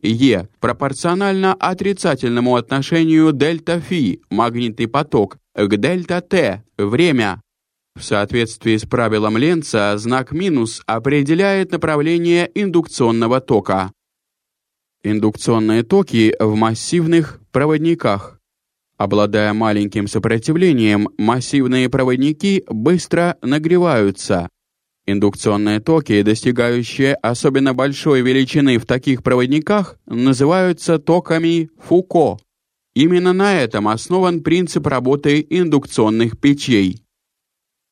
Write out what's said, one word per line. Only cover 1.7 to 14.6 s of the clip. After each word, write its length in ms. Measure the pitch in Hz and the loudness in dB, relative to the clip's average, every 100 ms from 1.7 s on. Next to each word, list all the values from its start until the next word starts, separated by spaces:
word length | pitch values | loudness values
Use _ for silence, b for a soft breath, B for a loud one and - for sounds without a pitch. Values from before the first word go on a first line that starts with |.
| 185 196 196 180 135 123 120 123 123 | -2 -4 -2 -2 -2 -2 0 2 0
отношению 760 | 117 135 131 165 160 160 156 | 0 -4 -2 0 2 4 4
дельта 480 | 139 143 165 160 170 | 2 0 -2 -4 -6
фи, 400 | 151 180 113 85 _ | -4 -2 -2 -2 _
магнитный 600 | 101 117 120 120 107 117 | -2 -2 -2 -6 -4 -4
поток, 500 | 139 151 131 101 - _ | -4 -2 0 -2 -4 _
к 220 | - 104 104 | -4 0 0
дельта 440 | 123 185 165 180 | 0 -2 -4 -6
Т, 440 | 180 190 127 98 - - | -2 0 0 -2 -10 -6
время. 640 | 101 120 175 131 107 90 - _ _ _ _ - | -2 0 2 2 0 -4 -12 _ _ _ _ -20
В 60 | |
соответствии 720 | - 104 104 120 113 - 113 110 | -4 -2 -2 -2 -4 -4 -2 -2
с 80 | |
правилом 540 | - 123 113 107 107 110 | -2 -2 0 0 0 0
Ленца, 580 | 147 175 147 113 101 104 | 0 0 -2 -2 0 -2
знак 360 | 113 131 127 | -2 -4 -4
«минус» 500 | 151 196 143 113 - - | -4 -2 -2 -2 -6 -6
определяет 840 | 113 127 147 139 165 196 196 185 | -4 0 0 2 0 2 0 -2
направление 800 | 170 160 151 151 170 170 170 175 | -4 -2 -2 0 0 0 0 -2
индукционного 840 | - 202 170 160 - 120 113 117 127 | -2 0 0 -2 0 0 2 2 0
тока. 500 | - 113 - 95 95 - _ _ _ _ _ _ | 0 -2 0 -2 -4 -10 _ _ _ _ _ _